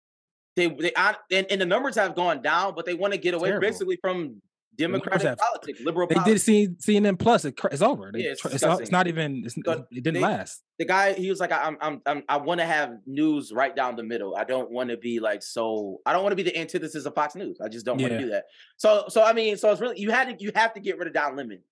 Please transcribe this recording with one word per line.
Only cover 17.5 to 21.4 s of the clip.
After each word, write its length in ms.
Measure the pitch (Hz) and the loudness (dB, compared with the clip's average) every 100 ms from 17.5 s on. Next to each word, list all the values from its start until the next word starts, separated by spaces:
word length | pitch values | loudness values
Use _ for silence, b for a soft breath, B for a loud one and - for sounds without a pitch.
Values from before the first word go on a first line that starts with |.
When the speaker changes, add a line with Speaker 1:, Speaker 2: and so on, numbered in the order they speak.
| - | -8
Speaker 1:
I 40 | 110 | -10
just 180 | 117 107 | -6 -4
don't 140 | 131 | -2
wanna 140 | 131 113 | -2 -2
Speaker 2:
Yeah. 40 | |
Speaker 1:
do 100 | 120 | -2
that." 140 | 101 - b b - | -4 -6 b b 0
So, 300 | 214 208 202 | 4 4 4
so, 160 | 220 | 4
I 80 | 220 | 6
mean, 240 | 226 220 202 | 4 0 2
so 160 | 214 | 2
it's 80 | 202 | 2
really, 180 | 240 190 | 0 -4
you 120 | 208 | 0
had 280 | 240 254 196 | 0 0 -4
to, 60 | |
you 80 | 202 | -2
have 200 | 208 226 | 2 2
to 60 | 220 | 0
get 180 | 180 165 | -6 -4
rid 100 | 170 | -2
of 60 | |
Don 200 | 151 147 | -2 -2
Lemon. 260 | 135 | -4